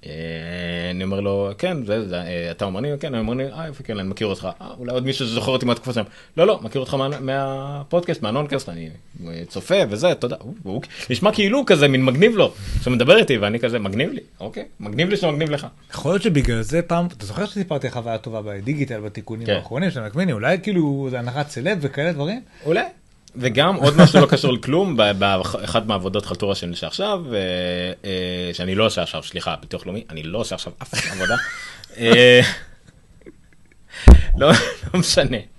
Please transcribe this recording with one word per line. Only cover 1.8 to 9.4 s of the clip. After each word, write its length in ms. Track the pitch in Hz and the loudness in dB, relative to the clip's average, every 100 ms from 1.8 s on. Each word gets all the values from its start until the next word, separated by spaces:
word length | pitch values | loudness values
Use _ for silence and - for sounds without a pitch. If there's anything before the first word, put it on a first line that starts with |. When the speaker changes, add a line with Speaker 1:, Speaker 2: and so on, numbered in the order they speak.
| 110 | -4
Speaker 1:
זה, 220 | 107 104 | -4 -4
זה, 140 | 87 | -8
אה, 300 | 87 87 85 | -6 -8 -8
אתה 140 | 85 101 | -6 -6
אומר 140 | 92 | -4
לי?" 100 | 139 143 | -6 -6
"כן." 140 | 156 | -6
הוא 60 | 123 | -6
אומר 140 | 110 | -4
לי, 100 | 123 143 | -4 -6
"אה, 140 | 113 165 | -8 -14
יופי, 160 | 139 | -14
כן, 160 | - 107 | -10 -8
אני 80 | 95 | -6
מכיר 180 | 98 107 | -4 -4
אותך." 200 | 95 92 87 | -4 -8 -12
"אה, 60 | - - | -16 -14
אולי 120 | 123 | -6
עוד 140 | 127 131 | -4 -4
מישהו 200 | 131 123 | -4 -4
שזוכר 260 | 113 110 | -4 -2
אותי 140 | 127 123 | -2 0
מהתקופה 280 | 117 - | -2 -2
שם." 100 | 117 101 - - - | -6 -6 -10 -14 2
"לא, 100 | 180 | 2
לא, 120 | 190 | 2
מכיר 200 | 110 139 | -2 -6
אותך 120 | 131 | -4
מה-, 260 | 135 135 143 | -2 -2 -4
מהפודקאסט, 1000 | 131 135 135 135 139 143 139 170 180 165 | -6 -4 -4 -6 -10 -12 -2 -2 0 -4
מהנונקאסט, 480 | 104 120 147 139 - | -2 -2 -2 -4 -6
אני, 200 | 85 80 78 - - 87 | -12 -12 -16 -20 -16 -14
אה, 140 | 85 | -12